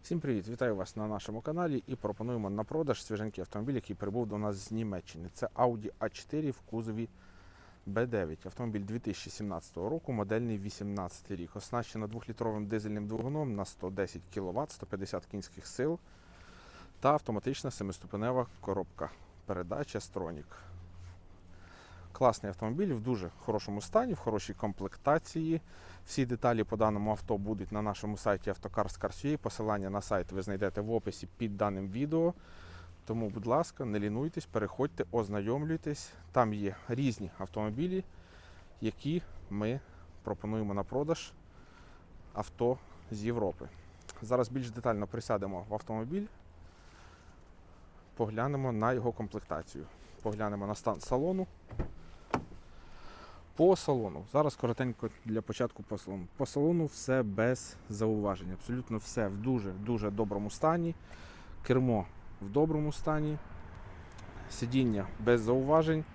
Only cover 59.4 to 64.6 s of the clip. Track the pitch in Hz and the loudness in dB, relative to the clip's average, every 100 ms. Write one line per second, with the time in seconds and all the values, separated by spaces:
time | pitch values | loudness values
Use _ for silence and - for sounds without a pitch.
59.4 | 120 123 98 95 107 117 104 101 107 101 | 2 2 2 -4 0 2 2 2 2 2
60.4 | 104 - 156 170 165 165 - - - - | -2 2 4 4 2 -2 -10 -14 -14 -14
61.4 | - - - 127 127 110 90 - - - | -12 -10 4 6 8 4 2 -8 -12 -8
62.4 | 101 123 160 156 151 - - 151 151 151 | 0 4 6 4 2 2 2 2 2 -2
63.4 | - - - - - - - - - - | -6 -10 -10 -12 -12 -12 -12 -12 -12 -12
64.4 | - - | -10 -4